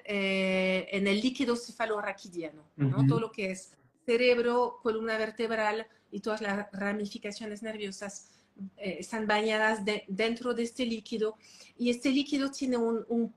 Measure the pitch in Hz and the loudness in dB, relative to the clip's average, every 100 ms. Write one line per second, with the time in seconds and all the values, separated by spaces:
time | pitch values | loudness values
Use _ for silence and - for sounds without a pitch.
0 | - 202 196 190 190 190 185 185 - 196 | -4 -2 0 2 2 2 2 2 0 0
1 | 196 208 254 254 240 240 - - 220 208 | 2 4 2 0 0 0 -4 -4 -2 -2
2 | 208 190 196 170 160 151 - - 135 139 | -4 -8 -10 -8 -8 -10 -10 0 2 4
3 | 135 196 220 - 190 190 - _ _ _ | 6 4 0 -4 -6 -6 -12 _ _ _
4 | - 233 247 240 240 240 240 - 233 220 | 0 4 6 4 4 2 0 -2 -2 -2
5 | 226 220 220 220 226 220 214 220 220 _ | -2 -2 -2 -2 -2 0 0 -2 -6 _
6 | _ 202 220 214 202 202 208 196 202 214 | _ -8 -4 -2 -2 -2 -4 -4 -2 -2
7 | 208 226 208 - 220 208 220 214 202 196 | -4 -8 -10 -8 -10 -8 -8 -6 -8 -8
8 | 202 - - _ _ - 190 - 196 170 | -12 -12 -18 _ _ -16 -14 -8 -6 -6
9 | 185 220 214 214 220 214 220 220 202 208 | -6 -2 2 4 4 4 4 2 0 -2
10 | - 196 226 233 247 233 233 - 240 226 | -2 0 0 0 -2 -2 -2 -2 -2 -2
11 | - 220 214 - - - - - 240 240 | -4 -2 -2 -4 -16 -20 -16 -2 0 2
12 | 285 269 277 285 277 - 262 240 233 226 | 2 2 2 0 0 -2 0 2 2 0
13 | - 233 233 | 0 0 0